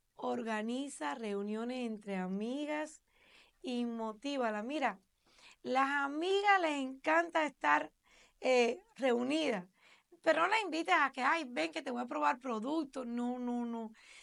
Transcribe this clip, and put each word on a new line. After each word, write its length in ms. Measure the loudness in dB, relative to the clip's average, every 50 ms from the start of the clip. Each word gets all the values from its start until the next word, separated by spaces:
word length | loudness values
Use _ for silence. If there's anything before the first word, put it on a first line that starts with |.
| _ _ _
organiza 1000 | -8 -4 -4 -2 -2 -2 -2 -2 -2 -2 -2 -2 -4 -4 -6 -6 -6 -4 -4 -4
reuniones 680 | -4 -4 -4 -2 -2 -2 -2 -4 -4 -4 -4 -4 -4 -4
entre 300 | -4 -6 -6 -6 -6 -4 -4
amigas 840 | -2 -2 -2 -2 -2 -2 -2 -4 -4 -2 -2 -4 -4 -6 -10 -16 _ _ _ _ _ _ _ -20 -20 _ _ _
y 240 | -8 -4 -2 -2 -2
motívala. 760 | -2 -4 -4 -4 -6 -6 -6 -6 -4 -2 0 0 0 0 -2 -4
Mira, 360 | -4 -4 -2 -2 -2 -2 -4 _ _ _ _ _ _ _ _ -20 -20 -20 _ -4
las 260 | 0 2 2 2 2
amigas 720 | 2 0 0 0 -2 -2 0 2 2 4 6 6 6 6
les 200 | 4 2 0 -2
encanta 640 | -4 -4 -6 -4 0 2 4 4 4 2 2 0 0
estar, 460 | 0 -2 _ 2 4 4 4 4 0 _ _ _ _ _ -20 -20 _ _ -4
eh, 380 | 2 4 4 6 6 4 2 -2 -8 _ _
reunidas, 680 | -2 2 2 2 2 2 0 0 0 2 0 0 -2 -4 -10 _ _ _ -20 -20 _ _ _ -14 -4
pero 200 | 2 2 4 4
no 60 | 4 2
las 140 | 2 2
invites 340 | 0 0 -2 -2 2 4 4 4
a 140 | 4 2
que, 100 | 0 0
"Ay, 240 | 2 2 2 2 0 -4
ven 240 | -2 -2 -2 -2
que 100 | -2 -6
te 100 | -6 -4
voy 100 | -4 -4
a 40 | -4
probar 340 | -4 -2 0 2 2 2 0
productos". 680 | -2 -4 -4 -4 -2 -2 -2 -2 -2 -4 -6 -8 -6 -4
No, 320 | -4 -4 -2 -2 -4 -4
no, 260 | -4 -4 -2 -2 -4
no. 260 | -4 -6 -6 -8 -10 -12 -16 -20 -20 -20 -20